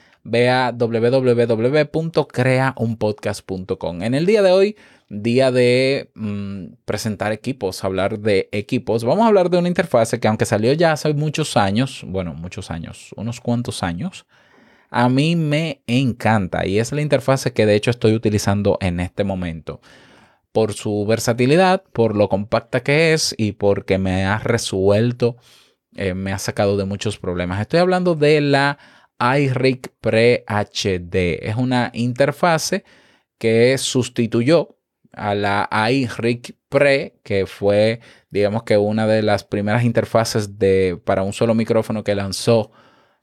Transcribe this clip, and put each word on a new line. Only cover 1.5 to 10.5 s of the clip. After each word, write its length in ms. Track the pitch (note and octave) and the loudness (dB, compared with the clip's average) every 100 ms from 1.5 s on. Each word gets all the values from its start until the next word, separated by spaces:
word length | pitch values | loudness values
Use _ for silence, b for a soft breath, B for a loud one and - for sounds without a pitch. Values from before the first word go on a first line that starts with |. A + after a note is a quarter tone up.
| A2+ A#2+ D3+ D3 | 2 0 0 0
punto 420 | D#3 D#3+ D#3 D3+ | -2 -2 -2 -2
crea 460 | - B2+ C3 C3 C3 | 0 0 2 0 -2
un 200 | A#2 A2+ | -4 -2
podcast 480 | G#2+ G#2 G#2+ G2+ - | -4 -4 -6 -8 -8
punto 340 | F#2 F#2+ F#2 | -8 -6 -6
com. 240 | E2+ E2+ | -6 -6
En 100 | G#2+ | -4
el 120 | C3+ F3 | -2 2
día 160 | A3 | 4
de 100 | F#3+ | 4
hoy, 240 | F#3 G3+ G#3 b b b | 4 2 -2 b b b
día 420 | G#2 A2 A#2+ C3 | -6 0 2 4
de, 600 | B2+ B2 B2 C3 C#3 - - | 4 4 4 2 -2 -6 -10
mm, 600 | G#2+ G2+ G2 G2 F2 - | -8 -6 -8 -10 -14 -14
presentar 480 | - G#2 A2 G2+ G#2 | -8 -6 -4 -4 -4
equipos, 520 | A2 A#2+ - F#2+ - | -4 -6 -6 -6 -4
hablar 360 | G2 F#2+ G2 G#2+ | -4 -2 -2 -2
de 300 | G#2+ F#2+ - | 0 0 0
equipos, 520 | G#2 - B2+ - A#2 | -6 -4 -4 -2 -2
vamos 200 | A#2+ F3+ | 0 2
a 40 | A#3 | 4
hablar 220 | G3+ F3 | 4 2
de 100 | F3 | 0
una 80 | F3 | 0
interfase 520 | F3 E3 A#2 - A#2 | -2 0 2 2 0
que 80 | A2 | 0
aunque 180 | G#2+ | 0
salió 280 | A2+ | 0